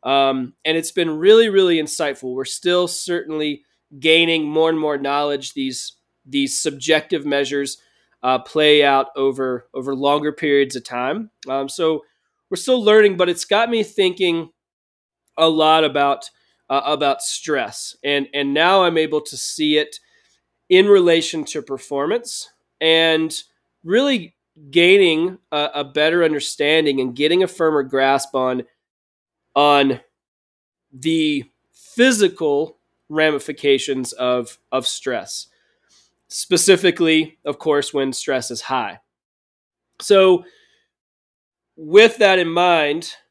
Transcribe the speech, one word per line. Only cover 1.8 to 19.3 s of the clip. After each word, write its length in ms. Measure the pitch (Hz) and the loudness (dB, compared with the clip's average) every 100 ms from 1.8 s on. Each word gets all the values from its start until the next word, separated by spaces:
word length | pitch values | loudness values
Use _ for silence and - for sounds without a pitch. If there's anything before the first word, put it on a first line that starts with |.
| 151 - 151 135 127 127 | -2 -4 -4 -4 -10 -8
We're 80 | |
still 420 | 127 - 175 180 175 | -8 -6 -2 0 -2
certainly 720 | - - 175 147 156 151 143 _ _ _ 139 | -6 -6 -6 -6 -6 -6 -6 _ _ _ -4
gaining 460 | 151 160 165 165 | 2 4 4 0
more 260 | 151 156 160 | 0 0 0
and 80 | 160 | 0
more 200 | 156 143 | -4 -4
knowledge. 560 | 139 143 147 143 135 | -4 -2 -2 -6 -8
These, 400 | - 135 127 - _ _ _ 131 | -8 -8 -8 -14 _ _ _ _
these 340 | 139 139 - | -4 -2 -2
subjective 680 | 160 143 131 151 151 170 143 | -6 -6 0 0 0 -6 -2
measures, 520 | 143 135 143 139 - _ _ _ _ | -4 -2 -4 -6 -10 _ _ _ _
uh, 180 | 127 131 | -2 -2
play 440 | 127 156 151 151 | -2 0 4 4
out 240 | 143 135 131 143 | 4 2 -2 -2
over, 540 | 135 131 131 123 _ | -2 -2 -4 -6 _
over 220 | 135 131 135 | -10 -8 -2
longer 380 | 139 147 151 | 0 0 -2
periods 420 | 147 151 143 139 131 | -6 0 0 0 -4
of 80 | |
time. 480 | - 123 127 185 214 _ 139 | -10 -8 -6 -6 -10 _ -8
Um, 220 | 135 139 | -6 -6
so 340 | - 160 156 _ _ _ _ _ | -4 -2 -2 _ _ _ _ _
we're 60 | 180 | -8
still 260 | - 254 | -2 0
learning, 320 | 208 214 208 180 | 4 6 6 4
but 140 | 175 | -2
it's 160 | 175 - | -2 -2
got 240 | 208 233 | 0 0
me 140 | 226 | -2
thinking 680 | 220 - 185 180 180 165 160 _ _ _ _ _ _ _ _ - | -4 0 -2 0 -2 -2 -6 _ _ _ _ _ _ _ _ 0
a 100 | 165 | 2
lot 360 | 156 156 160 | 4 4 4
about, 480 | 156 139 139 139 - _ _ _ _ | 2 0 0 -2 -8 _ _ _ _
uh, 140 | 139 | -4
about 380 | 131 147 143 131 | -2 -2 -2 -2
stress. 720 | - - - 143 110 - - - | -6 -10 -6 -4 -4 -10 -16 -10
And, 240 | 143 143 139 | -4 -4 -4
and 220 | 143 139 143 | -6 -4 0
now 280 | 170 196 | 2 4
I'm 140 | 180 165 | 2 0
able 240 | 160 151 | -2 -4
to 160 | 151 | -8